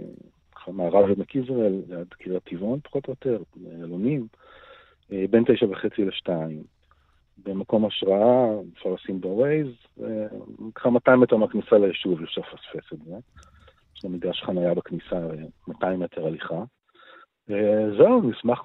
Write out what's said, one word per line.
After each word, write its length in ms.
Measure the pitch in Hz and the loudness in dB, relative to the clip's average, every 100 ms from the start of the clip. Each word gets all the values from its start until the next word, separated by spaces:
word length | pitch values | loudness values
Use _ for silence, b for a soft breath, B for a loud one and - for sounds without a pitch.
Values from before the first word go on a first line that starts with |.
| - - - _ _ | -12 -18 -20 _ _
ככה 180 | - - | -20 -12
מערב 380 | 95 87 95 98 | -6 2 6 6
עמק 240 | 98 - | 4 -2
יזרעאל, 480 | 139 127 127 107 95 87 | -4 -2 0 0 0 -6
ליד 200 | 87 85 - | -12 -12 -12
קריית 240 | 92 90 | -8 -8
טבעון, 340 | - 87 101 139 | -6 -8 -4 -6
פחות 220 | - 143 135 | -6 -8 -6
או 60 | |
יותר, 300 | 131 135 110 85 - 90 82 | -6 -4 -4 -6 -18 -18 -14
אלונים, 460 | 85 87 113 147 113 _ b b b b b b - | -10 -4 -2 -2 -6 _ b b b b b b -10
אה, 120 | 98 95 | -6 2
בין 140 | 113 117 | 4 6
תשע 200 | 113 107 | 4 2
וחצי 340 | 92 104 - | 0 -4 -2
לשתיים. 580 | 98 - - 85 80 78 - _ _ _ _ _ _ _ | -2 -4 -4 -4 -4 -8 -14 _ _ _ _ _ _ _
במקום 400 | 101 95 98 107 | -8 -8 -2 0
השראה, 600 | 107 - 98 98 113 127 120 107 90 | 0 -2 2 4 6 4 2 -2 -8
אפשר 140 | - 98 | -10 -6
לשים 320 | 90 - 95 | -6 -6 -8
בווייז, 460 | 90 101 139 156 143 117 _ - | -4 0 0 0 -4 -10 _ -14
אה, 220 | 113 110 107 110 110 110 110 | -8 -8 -8 -12 -16 -16 -16
ככה 160 | - 127 | -4 2
מאתיים 300 | 120 - 127 | 4 6 8
מטר 160 | 123 110 | 8 6
מהכניסה 420 | 107 107 - 107 | 2 -2 4 4
ליישוב, 440 | 98 85 95 82 | 4 0 -2 -4
אפשר 180 | 82 - | -4 -10
לפספס 520 | - - - - - | -12 -14 -16 -16 -14
את 60 | - 160 | -16 -16
זה. 80 | 190 - - b b b b b - | -18 -18 -20 b b b b b -14
יש 80 | |
גם 80 | 95 | -10
מגרש 300 | 90 87 85 | -6 -6 -6
חנייה 320 | - 92 87 | -4 -2 0
בכניסה, 420 | 87 - 85 - 90 | 0 -4 -8 -6 -6
אה, 280 | 82 78 78 - - | -6 -10 -14 -16 -16
מאתיים 320 | 80 92 92 | -6 -4 -2
מטר 260 | 85 - 80 | -6 -6 -6
הליכה. 360 | 80 - 85 127 _ _ b b b b _ - | -6 -8 -8 -10 _ _ b b b b _ -8
אה, 360 | 101 104 107 107 104 | -2 0 2 2 6
זהו, 240 | 185 247 | 8 8
נשמח 400 | 143 104 123 123 | 2 0 -2 -2